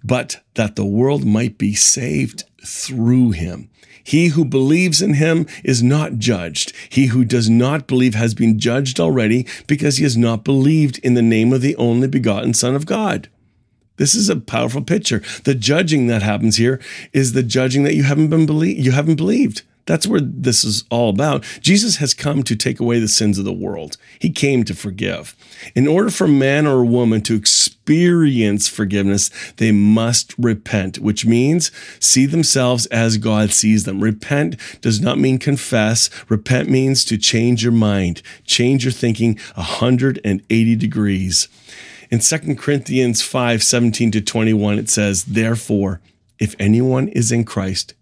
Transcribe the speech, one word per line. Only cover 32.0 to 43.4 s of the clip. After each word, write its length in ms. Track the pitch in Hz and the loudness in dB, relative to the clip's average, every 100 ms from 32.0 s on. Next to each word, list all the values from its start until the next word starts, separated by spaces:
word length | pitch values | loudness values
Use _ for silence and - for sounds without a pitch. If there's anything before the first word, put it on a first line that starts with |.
| - 131 139 | 0 2 2
themselves 600 | 165 151 139 123 123 117 | 2 0 0 0 0 -2
as 300 | 117 117 110 | 0 2 0
God 340 | 110 107 107 | 0 0 2
sees 320 | - 107 110 | 2 2 2
them. 180 | 98 98 | 0 -2
Repent 540 | 104 107 - 143 160 160 - - | -2 -2 -4 -2 -2 -6 -14 -6
does 180 | - 107 | -2 0
not 180 | 151 139 | 0 0
mean 200 | 135 131 | 2 0
confess. 720 | - 139 - 117 107 113 - - - | 0 -2 0 0 2 0 -2 -4 -4
Repent 420 | 110 - 127 - | -4 0 -2 2
means 340 | 131 135 131 - | 2 2 0 0
to 120 | 110 | -2
change 460 | - 113 120 120 | 0 0 0 0
your 80 | 120 | 2
mind, 500 | 117 107 101 90 82 - - | 2 2 0 -2 -4 -12 -20
change 400 | - - 123 135 | -4 0 2 2
your 80 | 127 | 0
thinking 440 | 120 120 110 117 107 - - | -2 -2 0 0 -2 -8 -12
a 60 | |
hundred 580 | 87 - 120 123 135 - | -8 -2 0 2 0 -2
and 180 | 104 98 _ | -4 -4 _
eighty 280 | 113 113 113 | 0 2 2
degrees. 720 | - 139 104 95 92 87 - _ - - - - - | 0 -2 -2 -2 -2 -2 -4 _ -20 -20 -20 -20 -4
In 120 | 117 | -2
Second 360 | - 160 - 139 | 0 -2 -4 -4
Corinthians 640 | - 143 127 127 127 110 | -2 -2 -2 0 0 0
five 440 | - 131 | -2 -2